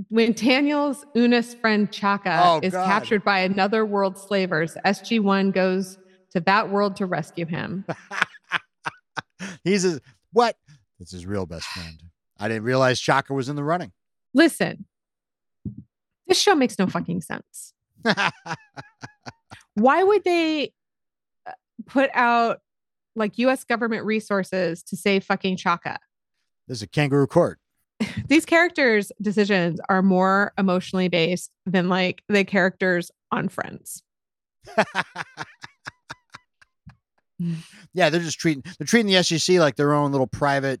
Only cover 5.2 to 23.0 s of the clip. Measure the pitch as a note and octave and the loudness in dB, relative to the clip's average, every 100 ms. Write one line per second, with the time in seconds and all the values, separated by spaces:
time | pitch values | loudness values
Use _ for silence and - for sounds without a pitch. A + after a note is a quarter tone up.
5.2 | G3 G3 G3 F#3+ F#3 F#3 F#3 - _ _ | 2 2 2 0 0 0 -4 -10 _ _
6.2 | _ F#3 E3+ G3+ G3 G3+ G3+ G3 F#3+ E3 | _ -4 2 2 2 0 -2 -2 -4 -4
7.2 | D#3 - E3 E3+ G#2+ F#3 G3 - - - | -6 -8 -8 -6 -8 -8 -10 -12 -12 -6
8.2 | D#3+ - _ F3+ _ _ D#3 - _ - | -6 -6 _ -10 _ _ -14 -14 _ -14
9.2 | - - G3 E3+ E3 G3+ F#3 D3 - _ | -14 -14 -14 -8 -2 0 0 -2 -8 _
10.2 | _ G#3 A#3 - _ D3 _ - E2+ F2+ | _ 0 0 -2 _ -20 _ -20 -18 -14
11.2 | F2+ G2+ F2 E2 - F2+ E2 D#2+ E2+ _ | -8 -6 -6 -10 -12 -12 -14 -16 -20 _
12.2 | _ - G#2 A2+ A2+ C3 C3 D3 - C#3 | _ -10 -6 -4 0 2 2 2 0 0
13.2 | - C#3 B2+ D3 C#3+ F3+ B2 _ _ _ | 0 -4 -6 -6 -4 -4 -6 _ _ _
14.2 | _ B3+ E4 - F3 - - _ _ _ | _ 2 2 2 -6 -6 -18 _ _ _
15.2 | _ _ _ _ - - - _ _ _ | _ _ _ _ -16 -16 -20 _ _ _
16.2 | - F4+ - F4 B3+ - F#3 F3 E3 F3 | -2 2 4 4 2 0 -2 -2 -6 -6
17.2 | - - - - - _ _ _ A3+ G3 | -8 -12 -14 -20 -20 _ _ _ -2 0
18.2 | F#3+ - E3 D#3+ _ - G#5+ G#5+ G#5+ G#5+ | -2 -4 -10 -12 _ -20 -20 _ -20 _
19.2 | - - _ - _ - B3 D#4 F#4+ G#4 | -20 -20 _ -20 _ 2 4 4 4 4
20.2 | F#4 F4 D#4+ D#4 C4 _ _ _ _ _ | 2 2 0 -2 -4 _ _ _ _ _
21.2 | _ _ - - _ - G#3+ C#4 C4+ - | _ _ -20 -20 _ -20 -4 0 0 2
22.2 | A#3+ A#3 A#3 - _ _ _ _ | 2 2 0 -2 _ _ _ _